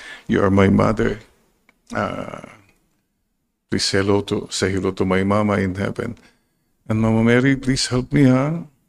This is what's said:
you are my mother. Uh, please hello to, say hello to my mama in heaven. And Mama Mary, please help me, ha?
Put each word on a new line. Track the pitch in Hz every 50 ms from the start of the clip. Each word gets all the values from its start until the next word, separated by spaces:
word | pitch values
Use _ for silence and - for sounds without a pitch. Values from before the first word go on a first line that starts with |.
| - - - - - -
you | 110 90 101
are | 95 98
my | 98 98 98
mother. | 98 101 104 107 110 107 113 110 107 110 - _ _ _ _ _ _ _ _ _ _ _ _ _
Uh, | - 107 104 95 92 98 - - - 50 - - - - _ _ _ _ _ _ _ _ _ _ _ _ _ _ _ _ _ _ _ _ _ _
please | 107 98 - -
hello | - 98 98 101 101 101 101 -
to, | 104 104 - - -
say | - 101 98
hello | 95 95 92 98 95
to | - 95
my | 95 92 95 98
mama | 98 101 107 107 104 101
in | 95 98 95 92
heaven. | 98 101 107 107 - - - - - _ _ _ _ _ _ _ _ _ _ _ _ _
And | - 110 110
Mama | 113 110 113 113 113
Mary, | 117 120 123 127 139 135
please | 135 - 127 135 135 - -
help | 123 127 127 - 143
me, | 147 143 127
ha? | 127 131 139 147 165 170 - - _ _ _